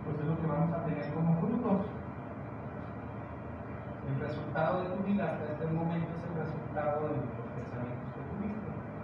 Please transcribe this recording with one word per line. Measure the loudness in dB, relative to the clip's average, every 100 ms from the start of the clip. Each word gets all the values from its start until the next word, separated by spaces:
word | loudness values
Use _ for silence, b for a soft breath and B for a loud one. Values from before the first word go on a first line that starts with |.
pues | -2 0
es | 2
lo | 2
que | 2
vamos | 4 4
a | 4
tener | 0 0 0
como | 2 6 6
frutos. | 6 4 4 4 2 -4 -6 -8 -8 -8 -8 -6 -8 -6 -6 -8 -8 -8 -8 -8 -8 -8 -8 -6 -6 -6 -2
El | 0
resultado | 0 -2 -2 2 4 4
de | 0
tu | 0
vida | 2 4
hasta | 4 0 -2
este | -2 0
momento | 2 2 2 0 -2
es | -4
el | -2
resultado | -2 -2 -2 0 2 2 2
de | 0
los | 0 -4 -4 -6
pensamientos | -4 -4 -4 -4 -6
que | -6 -6 -2
tuviste. | -2 -2 -4 -4 -6 -6